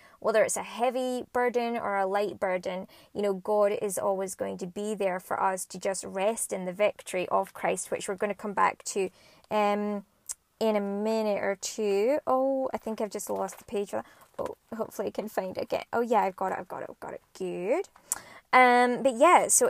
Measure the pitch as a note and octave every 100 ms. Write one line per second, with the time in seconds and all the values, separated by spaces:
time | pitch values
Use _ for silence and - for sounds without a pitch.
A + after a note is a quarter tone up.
0 | - - G#3+ G#3 - G3+ F#3 G#3+ B3 B3
1 | B3+ B3 - B3 B3 A#3+ A#3 A#3 G3+ G3
2 | F#3+ G3+ G#3 - G3 F#3 F#3+ F#3 - -
3 | - - G3+ F#3+ G#3+ G#3 G3+ G#3 G#3 -
4 | G3+ F#3+ F#3+ - G3 F#3 F#3 G3+ G#3 G3+
5 | F#3+ F3+ - - F#3+ F#3+ - F#3 G3 F#3+
6 | F#3+ F#3+ G3+ A3+ - G3 F#3 F3+ G#3 -
7 | - F#3 F3+ G3 F#3+ - F3 F#3 - -
8 | - F#3+ G#3 G3 G#3+ G3 F#3+ - - G#3
9 | F#3 _ - - - G#3+ G#3 G#3 G#3 G3+
10 | - _ - - _ - A3 G#3 G3+ G3+
11 | A3 A3 G#3+ G3+ G3+ F#3+ - - G#3 G3
12 | A3+ D4+ - C4 C4+ C4+ C4 A3 A3+ A3
13 | G#3 G#3 - G3 F#3+ - - G#3 G3+ A3
14 | - - - - - - _ A3+ - -
15 | G3+ - G#3 - - - - - - A#3
16 | A#3 A3 F#3+ F#3 F#3+ - F#3 - - -
17 | E3 - _ - F3+ F3 F#3 D#4+ - _
18 | - - - - - B3+ B3 B3 B3 B3
19 | C4 A3+ D#4+ D#4+ - -